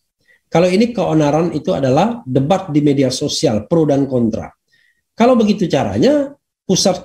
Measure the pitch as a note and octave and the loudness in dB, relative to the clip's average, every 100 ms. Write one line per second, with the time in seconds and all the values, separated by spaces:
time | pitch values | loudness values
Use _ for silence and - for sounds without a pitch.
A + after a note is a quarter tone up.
0 | _ _ _ _ _ E3 F3+ F#3 A#3 - | _ _ _ _ _ 0 2 2 0 -2
1 | E3 D#3+ D3 D#3 E3+ D#3 D#3 E3+ C3 C3+ | -2 0 2 0 -2 -4 -4 -2 0 2
2 | G#3+ A#3+ B2+ C3 C#3 F#3+ F#3+ D3 D3 C#3 | 0 -2 -4 -2 0 -2 0 0 0 2
3 | C3 A#2+ D3 - D3+ G#2+ - E3 D3+ C#3 | 0 -2 -6 -2 -2 -2 -2 0 2 0
4 | C3+ B2+ A#2 G#2+ D#2+ _ _ _ _ _ | 0 0 -2 -2 -10 _ _ _ _ _
5 | _ _ A#3 B3 G#3+ G3+ E3 D3 G#2+ G2 | _ _ 2 4 2 0 0 0 -2 0
6 | G3+ D4 C#4 - _ _ _ F#3 G3 F3+ | 2 2 -2 -10 _ _ _ 0 0 0